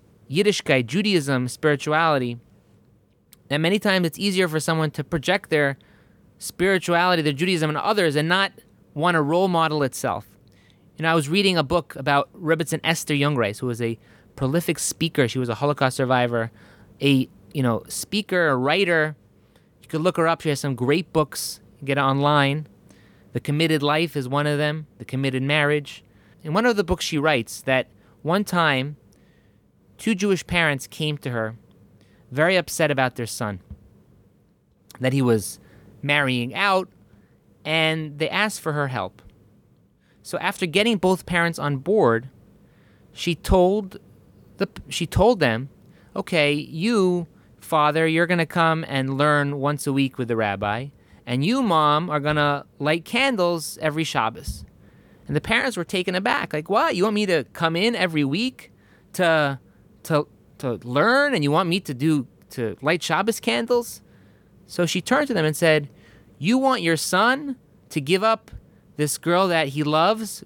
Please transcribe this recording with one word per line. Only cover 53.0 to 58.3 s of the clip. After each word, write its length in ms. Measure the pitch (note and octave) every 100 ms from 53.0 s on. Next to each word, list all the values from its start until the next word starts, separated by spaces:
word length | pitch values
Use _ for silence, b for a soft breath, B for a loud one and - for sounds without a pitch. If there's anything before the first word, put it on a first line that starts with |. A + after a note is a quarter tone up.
| -
candles 760 | A#3+ C4+ A3 F3 E3+ - -
every 220 | D#3 D3+
Shabbos." 640 | D#3 C#3+ A2 - - - - - b b b b -
And 80 | C#3+
the 60 |
parents 340 | - A3+ B3+ F3+
were 100 | E3
taken 280 | F#3+ F3+
aback, 400 | F3+ G3 - -
like, 160 | D#3 E3
"What? 260 | G#3+ D#4+ G3+
You 80 |
want 120 | G#3 G#3
me 100 | G3+
to 200 | D#3+ -
come 220 | - E3 E3
in 200 | A3+ A3
every 300 | F#3 D#3
week 460 | C#3